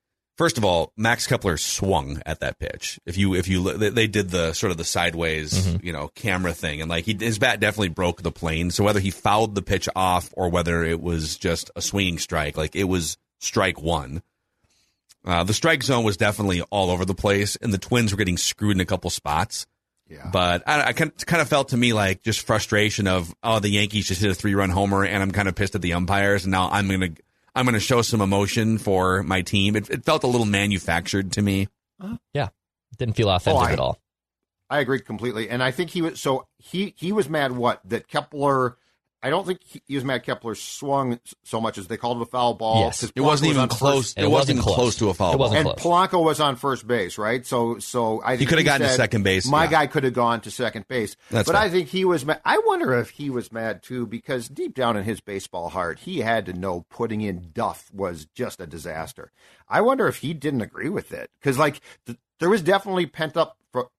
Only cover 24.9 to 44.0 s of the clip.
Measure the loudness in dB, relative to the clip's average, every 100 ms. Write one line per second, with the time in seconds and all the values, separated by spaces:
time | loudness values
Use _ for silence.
24.9 | 2 2 0 0 0 0 0 -2 -2 -2
25.9 | 0 0 2 4 2 2 0 0 0 0
26.9 | 0 -2 -6 _ _ _ -2 2 2 2
27.9 | 2 2 2 2 2 2 2 2 0 2
28.9 | 2 2 0 0 -2 0 2 2 0 -2
29.9 | -4 0 0 2 2 2 2 2 0 0
30.9 | -2 0 -2 0 0 2 0 -2 _ _
31.9 | -16 -12 -12 _ -6 -6 -8 _ _ _
32.9 | -6 -2 2 4 4 4 4 4 2 0
33.9 | -4 _ _ _ _ _ _ -4 0 2
34.9 | 0 -2 -6 -4 -4 -4 0 0 -2 -4
35.9 | -2 -4 -2 -2 -2 -4 _ -10 -4 -4
36.9 | -4 -2 0 0 0 -2 0 0 -2 -4
37.9 | -6 -4 -6 -6 -2 2 2 0 -4 _
38.9 | _ _ _ -2 -2 -2 -6 _ -20 -8
39.9 | -4 -2 -4 -4 -6 -6 -8 -10 -10 -2
40.9 | 0 0 -4 -8 -20 -8 -4 -4 -4 -8
41.9 | -6 -4 -4 -4 0 0 0 0 2 2
42.9 | -2 -6 0 2 4 4 2 2 2 2
43.9 | 2